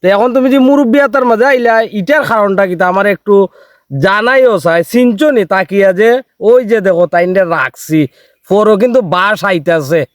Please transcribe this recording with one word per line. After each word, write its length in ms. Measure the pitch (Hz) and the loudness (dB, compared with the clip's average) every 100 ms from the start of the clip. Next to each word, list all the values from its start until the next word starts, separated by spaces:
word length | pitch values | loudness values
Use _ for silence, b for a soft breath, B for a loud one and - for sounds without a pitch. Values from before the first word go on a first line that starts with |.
তো 60 | 185 | 0
এখন 260 | 202 240 | 0 0
তুমি 160 | 247 262 | 0 0
যে 80 | 269 | 2
মুরব্বী 400 | 262 285 262 262 | 2 2 2 2
আতার 260 | 277 269 | 0 0
মাঝে 220 | 247 226 254 | 0 0 2
আইলা, 360 | 262 233 226 | 2 2 0
ইটার 420 | 226 208 180 294 | -2 -6 -2 -2
কারণটা 420 | 226 226 202 190 196 | 0 -2 0 0 -2
কি 100 | 175 | -2
তা 120 | 185 | -2
আমার 180 | 185 202 | 0 -2
একটু 420 | 190 - 202 190 b b b b 139 | -4 0 0 0 b b b b -4
জানাইও 560 | 175 202 226 262 254 202 | -2 0 0 2 2 0
চাই। 260 | 170 165 | 0 -2
চিনছো 460 | 165 240 247 202 302 | 0 0 0 0 0
নি 140 | 262 | 0
তাকিয়া 480 | 185 190 185 196 196 | -2 -4 -2 0 0
যে? 300 | 185 226 247 254 _ | 2 0 0 -4 _
ওই 240 | 196 247 | 2 2
যে 160 | 226 220 | 2 -2
দেখো, 260 | 190 170 175 | 0 0 0
তাইনরে 380 | 175 180 185 | 0 0 0
রাখছি। 640 | 180 165 131 - - 156 143 b b b _ | 0 -2 -4 -8 -4 -2 -2 b b b _
পরও 280 | 196 214 208 | 0 2 2
কিন্তু 240 | 247 240 | 2 0
বাস 440 | 190 180 196 214 | 0 -2 -2 -2
আইতাছে 640 | 202 185 151 165 135 160 135 | -2 -2 -2 -2 0 -2 -4